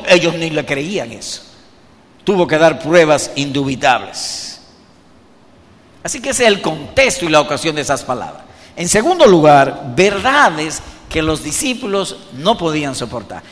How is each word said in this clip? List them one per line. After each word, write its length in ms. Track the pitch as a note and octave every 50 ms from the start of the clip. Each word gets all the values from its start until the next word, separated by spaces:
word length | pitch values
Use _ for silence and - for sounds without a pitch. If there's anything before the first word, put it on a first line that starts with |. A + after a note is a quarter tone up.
| - -
ellos 260 | F#3+ F3 D#3+ E3+ E3
ni 160 | E3 E3 E3
le 160 | D3+ D3+ C#3+
creían 460 | - C#3+ C#3 C#3+ E3+ G#3 F3+ B2 A#2 A2+
eso. 300 | - - - - - - - - - - _ _ _ _ _ _ _ _ _ _ _ -
Tuvo 200 | - G#3 F#3 F3
que 140 | - D#3 D#3
dar 220 | D#3+ E3 D3+ B2
pruebas 500 | - C#3+ E3 F3+ E3 D3+ D3+ C#3 - - -
indubitables. 1120 | C3+ C#3 C#3+ C3 C#3+ C#3 C3+ C3+ A2+ - C#3 B2 A2+ G2 F#2+ - - - - - - - - - - - - _ _ _ _ _ _ _ _ _ _ _ _ _ _ _ _ _ _ _ _ _ _ _ _ _ -
Así 220 | - - G3+ C#4+ A3+
que 80 | C#4
ese 140 | C4+ - B3
es 40 | A3+
el 140 | G3+ F#3+ -
contexto 640 | F3 D#3+ D#3 D3 - - - C4+ B3 - - -
y 20 | D#3+
la 120 | D#3 D3+
ocasión 340 | D3 D3 D3+ C3 - D#3+ D3+
de 80 | D3+ C#3
esas 200 | C#3+ C#3+ B2+ -
palabras. 420 | - B2+ A#2+ F#2 D2+ D2 - - - - - - - -
En 120 | - E3+ F3
segundo 380 | - G#3 G#3+ D#4+ F#4 F4 D#4
lugar, 640 | A#3 F#3 E3+ D3+ D3+ D3 C#3+ C3+ C3+ - - - C#3 A#2+
verdades 840 | C3 F#3 G3+ G3+ G3 G3 B3+ C#4 D4 C#4 G#3+ E3 D#3 D#3 D#3+ D3+ - - - - - - -
que 100 | - D#3
los 220 | D#3+ D#3 D#3 D3 -
discípulos 760 | D3 D3 - - C4 B3+ A3+ - G#3 G3 G3 F#3+ - - - - - -
no 220 | B2+ D3+ F#3+ A#3
podían 380 | - E3+ E3 D3+ D3+ D3 C#3 C3
soportar. 480 | - C3 A2 A2 A#2+ G#2 F2 G2 E2 - -